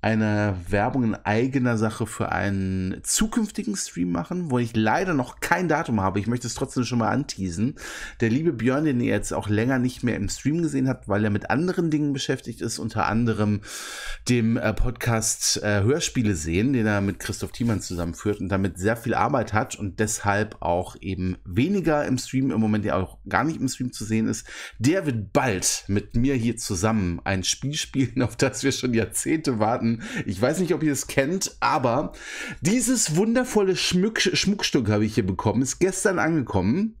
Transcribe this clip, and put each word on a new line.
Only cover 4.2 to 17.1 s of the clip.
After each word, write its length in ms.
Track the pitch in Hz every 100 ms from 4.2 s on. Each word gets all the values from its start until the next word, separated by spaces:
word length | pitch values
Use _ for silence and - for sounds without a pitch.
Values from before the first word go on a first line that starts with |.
| 170 180 170
wo 80 | 123
ich 160 | 117
leider 400 | 117 107 135 185
noch 240 | 156 123 -
kein 300 | - 175 180
Datum 320 | 151 165 110
habe. 180 | 95 92
Ich 80 | 101
möchte 220 | 120 120
es 60 |
trotzdem 280 | - 131 -
schon 160 | 117 123
mal 120 | 110
anteasen. 680 | 117 147 - 95 85 113 - - - - -
Der 80 | 113
liebe 240 | 120 165
Björn, 320 | 123 113 131
den 140 | 156 123
ihr 140 | 113
jetzt 200 | 104 -
auch 160 | 78 95
länger 300 | 104 120 135
nicht 240 | 123 -
mehr 140 | 123 110
im 120 | 95
Stream 320 | - 131 160
gesehen 280 | 165 143 131
habt, 180 | 131 -
weil 160 | 101
er 80 | 107
mit 200 | 101 -
anderen 420 | 120 180 180 170
Dingen 200 | 151 147
beschäftigt 500 | 139 - 131 - 117
ist, 180 | 113 -
unter 260 | 110 110 90
anderem 540 | 107 120 104 104 104 - - - - - - -
dem, 280 | 123 113 113
äh, 180 | 101
Podcast, 880 | 107 127 110 - 113 110 - - -
äh, 220 | 104 104
Hörspiele 500 | 101 151 - - 107
sehen, 380 | 90 76 85 120
den 120 | 135
er 160 | 107 104
mit 200 | 98